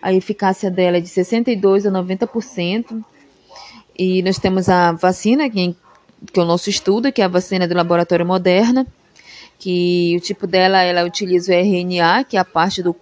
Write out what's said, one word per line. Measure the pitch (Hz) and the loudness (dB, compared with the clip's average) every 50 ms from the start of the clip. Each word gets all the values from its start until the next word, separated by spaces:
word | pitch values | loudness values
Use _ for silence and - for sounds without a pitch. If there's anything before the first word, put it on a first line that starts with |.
A | - 190 | -2 0
eficácia | 190 190 180 - 208 - 196 190 190 - - 190 | 0 0 0 -2 -8 -2 -2 -2 -2 -2 -4 -4
dela | 180 185 185 180 175 175 | -2 0 0 2 2 0
é | |
de | 175 180 | -2 -2
sessenta | - 190 180 - - 226 233 247 | -2 -4 -2 0 0 -2 0 0
e | 240 | -2
dois | 196 196 196 190 202 202 | 0 2 2 2 2 2
a | 208 | 0
noventa | 190 190 180 180 185 190 226 214 | -2 -2 -2 -4 -4 -4 -4 -6
por | - 226 214 | -6 -8 -10
cento. | - - - 175 175 190 226 233 - 226 226 220 _ _ _ _ _ _ _ _ _ - - - - - - - _ _ - | -8 -8 -6 -4 -4 -4 -4 -6 -8 -10 -12 -12 _ _ _ _ _ _ _ _ _ -20 -20 -20 -20 -20 -20 -20 _ _ -4
E | 185 185 185 185 180 | -2 0 0 0 0
nós | 185 190 - | 0 -2 -2
temos | - 190 185 190 180 185 | -2 -2 0 0 2 2
a | 185 180 180 170 | 4 4 4 2
vacina, | 170 160 - 185 185 - - 208 240 285 311 269 | 2 2 0 0 0 0 0 0 2 2 0 -2
que, | 220 196 180 175 170 _ _ _ - _ _ _ _ _ - - _ | -2 -2 -2 -2 -4 _ _ _ -20 _ _ _ _ _ -20 -4 _
que | 185 | 0
é | 175 | 2
o | 170 | 2
nosso | 170 175 - 202 | 0 0 0 -4
estudo, | 196 - - - 196 226 233 277 | -6 -4 0 0 0 0 0 -2
que | 269 - | 0 0
é | 202 | 0
a | 185 | 0
vacina | 180 180 180 - 196 185 180 170 | 0 -2 -2 -2 -2 -2 -2 0
do | 175 | 0
laboratório | 180 170 170 175 170 175 - 180 170 202 | 0 0 2 0 0 0 0 0 0 0
Moderna, | 180 185 185 180 185 180 185 226 233 247 262 262 - - _ _ _ _ _ - - - - - - _ _ | 0 -2 0 0 2 2 2 2 2 2 0 -2 -4 -8 _ _ _ _ _ -20 -20 -20 -20 -20 -20 _ _
que | - 190 180 180 175 175 175 175 175 170 170 175 | -6 -4 -2 0 0 2 2 2 2 0 0 -2
o | |
tipo | 170 - 202 - - 190 | -2 -6 -8 -6 -6 -2
dela, | 175 185 185 185 196 190 | 0 2 2 4 4 2
ela | 180 180 180 175 175 | 2 2 2 0 0
utiliza | 175 175 - 208 180 180 180 175 185 | -2 -2 -6 -4 0 0 0 2 2
o | 180 | 0
R | 175 185 208 196 180 | 2 2 2 0 0
N | 180 180 180 175 | -2 -2 -2 0
A, | 170 165 180 233 269 | 2 2 2 2 0
que | _ - | _ -2
é | 196 | -2
a | 180 | -2
parte | _ _ 160 165 190 190 - | _ _ -2 -2 0 -2 -4
do | 175 175 170 - | -4 -4 -4 -4